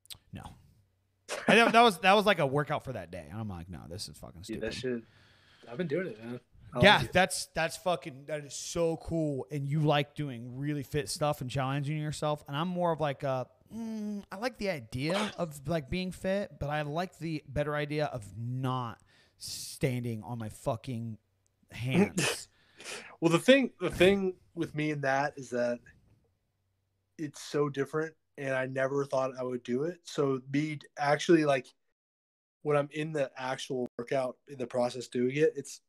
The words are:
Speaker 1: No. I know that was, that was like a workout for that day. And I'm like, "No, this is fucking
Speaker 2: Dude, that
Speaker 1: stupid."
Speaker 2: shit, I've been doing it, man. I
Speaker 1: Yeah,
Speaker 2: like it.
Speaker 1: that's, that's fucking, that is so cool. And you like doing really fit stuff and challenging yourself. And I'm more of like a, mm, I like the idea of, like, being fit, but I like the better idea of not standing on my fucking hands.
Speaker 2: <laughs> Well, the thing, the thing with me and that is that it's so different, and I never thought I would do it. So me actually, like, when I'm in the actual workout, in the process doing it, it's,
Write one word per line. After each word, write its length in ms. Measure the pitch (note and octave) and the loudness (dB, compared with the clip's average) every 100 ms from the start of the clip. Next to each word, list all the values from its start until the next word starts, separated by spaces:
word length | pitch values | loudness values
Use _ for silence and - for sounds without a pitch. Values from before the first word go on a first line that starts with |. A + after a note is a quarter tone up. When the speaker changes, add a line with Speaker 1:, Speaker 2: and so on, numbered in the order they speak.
| - - _ | -20 -20 _
Speaker 1:
No. 100 | - - - - _ _ _ _ _ - - - | -14 -14 -18 -20 _ _ _ _ _ -10 0 6
I 80 | |
know 140 | G3+ A3+ | 8 10
that 140 | A3+ | 10
was, 160 | A#3+ E3+ | 8 8
that 160 | F#3 | 6
was 100 | G#3+ | 6
like 140 | G3+ F3+ | 6 4
a 80 | C#3+ | 2
workout 380 | C#3+ D3 C#3+ | 2 0 -4
for 80 | - | -4
that 180 | A#2 E2 | -8 -10
day. 160 | F2+ D2 | -12 -10
And 80 | G#2 | -8
I'm 100 | G#2+ | -8
like, 200 | F2 F2 | -8 -10
"No, 120 | D#2 A1+ | -12 -12
this 200 | F#2 - | -12 -12
is 80 | - | -14
fucking 260 | A#1+ E2 | -18 -16
Speaker 2:
Dude, 180 | G#2 A2 | -10 -6
that 100 | A2 | -6
Speaker 1:
stupid." 300 | G#2+ B2+ A#2 A2 _ - _ _ - | -4 -4 -6 -8 _ -20 _ _ -20
Speaker 2:
shit, 80 | - | -12
I've 60 | B2 | -8
been 100 | F3 | -2
doing 180 | D#3+ F3+ | -2 -4
it, 180 | G#2+ | -8
man. 160 | A#2 B2 - - - | -10 -12 -14 -20 -8
I 60 | B2 | 4
Speaker 1:
Yeah, 160 | F#3+ F3+ | 6 6
Speaker 2:
like 80 | C3 | 4
it. 60 | |
Speaker 1:
that's, 340 | F3+ F#3 - - | 2 2 0 -6
that's 220 | E3 D#3+ - | -4 -4 -2
fucking, 460 | F#3 E3+ E3 C3 C#3+ | -2 -2 -4 -14 -10
that 180 | D3+ | -10
is 100 | C#3+ | -10
so 420 | - - E3+ E3 D#3+ | -12 -6 -2 0 -2
cool. 480 | - E3 D#3 C3+ - | -4 -2 -2 -2 -4
And 180 | D3 C#3 | -4 -2
you 120 | D#3 | 2
like 340 | D3+ D3 C#3 | 4 4 0
doing 420 | - D3 A#2 B2 B2+ | -6 -8 -8 -10 -8
really 240 | C#3+ D3 | -4 -4
fit 260 | C3+ D3 G2+ | -4 -4 -4
stuff 320 | - D3 D3+ | -2 -2 -2
and 100 | B2+ | -4
challenging 480 | C#3 C3 C#3+ C#3 D3+ | -2 0 0 -2 -4
yourself. 460 | D3+ C#3+ D3+ D3+ - | -4 -2 -2 -2 -4
And 80 | C#3+ | -4
I'm 120 | F3 | -2
more 240 | F3 F3 | 0 0
of 80 | D#3 | 0
like 220 | D3+ C3+ | -2 -2
a, 240 | C#3+ C3 B2 _ _ | -2 -2 -4 _ _
mm, 480 | A3 A3+ A3 G#3+ G#3 - | -10 -8 -6 -6 -8 -10
I 40 | F#3+ | -6
like 200 | B3+ A3+ | -6 -2
the 120 | G3+ | -2
idea 600 | D#3 A2+ B2+ D3+ G3 G#3 - | -2 -4 -4 0 0 -2 -4
of, 280 | E3+ D3 C#3 | -6 -6 -4
like, 200 | E3 B2+ | -4 -2
being 220 | F3+ F#3 | -4 -4
fit, 400 | - F#3+ G3 G3+ D3 | -6 -2 -2 -4 -6
but 80 | C#3+ | -4
I 120 | D3+ | -4
like 360 | D3 D#3 F#3 - | -2 -4 -6 -6
the 240 | E3 D3+ - | -6 -6 -4
better 260 | C3 D3 | -4 -2
idea 320 | D3 D3 D3+ D3 | -2 -2 -2 -2
of 180 | B2 G2 G2+ | -4 -10 -8
not 600 | A#2 B2+ C3 B2+ A#2+ - _ _ _ _ | -6 -2 -2 -2 -4 -10 _ _ _ _
standing 840 | - - - - C#3 B2 A#2+ A2 | -12 -10 -12 -4 -2 -2 -4 -6
on 160 | G#2 A#2+ | -6 -8
my 100 | G#2+ | -8
fucking 720 | - C#3+ A#2 - A#2 A#2 G#2+ _ _ _ _ _ | -6 -4 -4 -6 -8 -8 -10 _ _ _ _ _
hands. 800 | A2+ B2 E3+ G#3 F3+ C#3+ - - | -8 2 4 4 4 0 -2 -8
Speaker 2:
<laughs> 60 | _ _ - - - - - | _ _ -18 -14 -14 -14 0
Well, 120 | E3 | 4
the 80 | E3 | 6
thing, 320 | - C4+ B3 - | 8 8 6 -2
the 100 | E3+ | -4
thing 440 | - F#3 G3 F#3+ F3+ _ | 6 6 6 2 -4 _
with 220 | E3+ D3+ D3 | -6 -6 -2
me 160 | D3+ | -2
and 100 | D3+ | 0
that 300 | C#3 C3+ D3 C#3+ | 0 2 0 -4
is 140 | B2 | -4
that 300 | B2 A#2+ A#2+ - - _ _ _ _ _ _ _ _ _ _ _ - | -2 0 -2 -8 -20 _ _ _ _ _ _ _ _ _ _ _ -10
it's 240 | D3+ - | -10 -10
so 260 | - D3+ D3 | -4 -2 0
different, 460 | C#3 C3+ D#3 D#3+ - _ - | -2 -2 -2 -4 -8 _ -10
and 180 | C3+ | -4
I 120 | C3 C3 | -2 -2
never 380 | C3 C3+ C#3 | 0 0 0
thought 280 | C#3 C3+ C3 B2+ | 0 0 0 -2
I 60 | |
would 220 | B2+ B2 | -6 -4
do 180 | B2 B2 | -2 -2
it. 160 | D#3+ F3 | -2 -6
So 360 | - - C#3 C3+ C3 | -6 0 0 0 -2
me 260 | C#3 D#3 D3+ - - | -2 -2 -6 -12 -2
actually, 480 | C#3+ D3 - E3 | 2 2 6 6
like, 220 | D3+ C3+ - _ _ _ _ _ _ _ _ _ | 6 2 -2 _ _ _ _ _ _ _ _ _
when 140 | D3 D3 | 0 2
I'm 120 | D3 | 2
in 180 | D3+ D#3 | -4 -2
the 200 | D3+ C3 - | 0 -2 -2
actual 520 | B2+ C3 - C3 B2 - | -6 -4 -4 -4 -4 -6
workout, 380 | A#2+ C#3 B2+ - - | -2 0 0 -6 -14
in 100 | C#3 | -8
the 120 | A#2+ | -4
process 400 | B2+ A#2+ B2 A#2 | 0 0 -2 -6
doing 260 | B2 B2 | 0 0
it, 180 | C#3+ D#3 C#3+ | 4 4 2
it's, 240 | - - | -8 -16